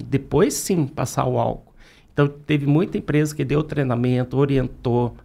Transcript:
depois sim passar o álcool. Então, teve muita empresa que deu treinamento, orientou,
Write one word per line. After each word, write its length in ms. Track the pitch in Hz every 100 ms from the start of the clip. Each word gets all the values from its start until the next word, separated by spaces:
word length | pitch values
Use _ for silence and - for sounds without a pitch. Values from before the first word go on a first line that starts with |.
depois 480 | 120 131 - 143 240
sim 340 | - - 180 135
passar 380 | - 131 -
o 140 | 131 123
álcool. 340 | 117 117 - - - - _
Então, 160 | - 143
teve 380 | 147 - 151 139
muita 320 | 151 214 202
empresa 360 | - 147 151
que 80 | 151
deu 200 | 131 143
treinamento, 760 | 156 147 131 117 123 127 123 131
orientou, 800 | 139 135 127 - 127 120 120 -